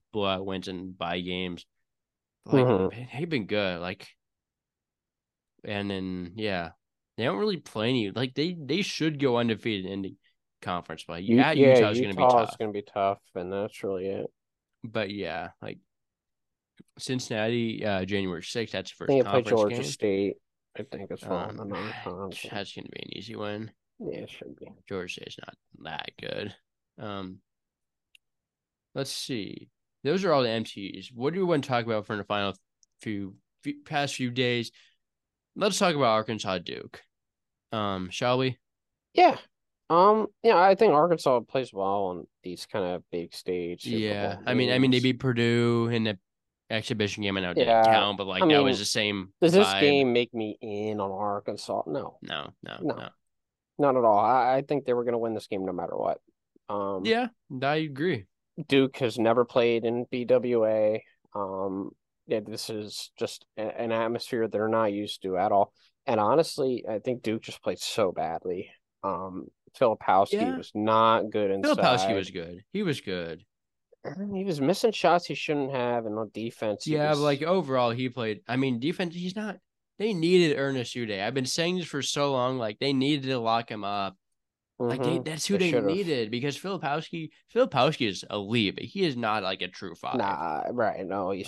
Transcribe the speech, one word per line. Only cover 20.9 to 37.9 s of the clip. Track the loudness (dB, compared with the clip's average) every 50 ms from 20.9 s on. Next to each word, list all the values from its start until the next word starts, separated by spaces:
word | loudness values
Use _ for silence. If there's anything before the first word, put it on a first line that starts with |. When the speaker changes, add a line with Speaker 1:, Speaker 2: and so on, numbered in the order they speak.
| -12 -14 -10 -12
Speaker 2:
as | -12 -12 -8
well, | -6 -6 -6 -6 -8
Speaker 1:
Um, | -10
Speaker 2:
the | -12 -10
non-con, | -8 -8 -8 -8 -10 -10 -10 -12 -10 -10 -8 -10 -10
so. | -10 -12 -12 -10
Speaker 1:
that's | -10 -10 -10 -10 -12
gonna | -14 -14 -14
be | -14 -14 -12
an | -12 -12
easy | -14 -14 -12 -10
win. | -8 -8 -8 -6 -8 -10 -12 _ _ _ _ _ -14
Speaker 2:
Yeah, | -12 -10 -10 -10
it | -12 -14
should | -16 -18 -18 -18 -16
be. | -18 -20 -20 -20 _ _
Speaker 1:
Georgia | -10 -10 -10 -8 -10
State's | -12 -14 -14 -16 -16 -16
not | -18 -18 -20 _ _ _ _ -18 -14
that | -12 -12 -12 -12 -14 _ -14
good. | -12 -10 -10 -10 -10 -12 -14 _ _ _ _ _ _ _ _
Um, | -16 -14 -12 -12 -12 -12 -14 -16 -18 _ _ _ _ _ _ _ _ _ _ _ _ _ _ _ _ _ _ _ _ _ _ _ _ _ _ _ _ _ _ -8
let's | -8 -6 -6
see. | -6 -10 -8 -6 -6 -6 -6 -8 -12 -14 -16 _ _ _ _ _ _ _ -2
Those | -2 -2 0 2
are | 2
all | 4 4 4
the | 2
M | 0 -2 -4
Ts. | -6 -8 -12 -10 -10 -10 -12 -16 -16 -10
What | -4 -4 -4 -2
do | 0
we | 0
want | 2 2 0 0
to | 0
talk | 0 0 0
about | 0 -2 -2 -2
for | -4 -6
the | -6 -4
final | -2 -2 0 0 -2 -4 -6 _ _ _ _ _ _ _ _
few, | -8 -8 -6 -6 -8 -10 -12 _ _ _ _ _ -10
few, | -10 -10 -10 -10
past | -4 -2 -2 -2 -2 -4
few | -4 -4 -4
days? | 0 0 0 2 2 0 -2 -6 _ _ _ _ _ _ _ _ _ _ _ _ _ _ _ _ -6
Let's | -2 0 0 2
talk | 2 2 2 2
about | 4 4
Arkansas | 4 4 2 2 -2 -6 -6 -2 -4 -4 -4
Duke. | -4 -8 -10 -10 -12 -14 -18 -20 _ _ _ _ _ _ _ _ _ _ _ _ _ -8 -4
Um, | -4 -2 -2